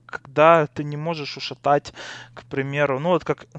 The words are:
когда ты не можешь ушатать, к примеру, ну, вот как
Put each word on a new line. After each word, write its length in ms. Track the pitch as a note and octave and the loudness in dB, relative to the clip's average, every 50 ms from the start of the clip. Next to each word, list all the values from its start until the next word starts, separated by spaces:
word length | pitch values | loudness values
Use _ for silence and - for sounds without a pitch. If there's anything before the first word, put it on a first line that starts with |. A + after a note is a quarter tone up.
| - | -10
когда 640 | - - - - - C3 D3+ D3+ D#3+ E3+ E3 D3+ C#3 | -14 -14 -14 -14 -6 2 6 6 8 8 6 4 0
ты 180 | - - D3+ | -4 -8 -8
не 100 | D3 D3 | -6 -6
можешь 400 | D3 D3+ E3 E3+ D#3 C#3+ - - | -6 -6 -6 -6 -6 -8 -10 -10
ушатать, 560 | C#3 - - C#3 - - C#3 C#3+ D3 - - - - - - - - - - - | -10 -12 -12 -12 -4 0 2 2 2 0 -4 -14 -16 -16 -16 -16 -16 -18 -20 -20
к 120 | - - | -20 -16
примеру, 520 | - - C3+ C3+ C#3 C#3 C#3+ D3 C#3 C3+ C3 | -10 -6 -6 -6 -4 -2 -2 0 0 0 -2
ну, 120 | D3+ F3 | 0 0
вот 160 | F3+ D#3+ - | 0 0 0
как 200 | - D3 - - - _ | -2 -6 -6 -6 -16 _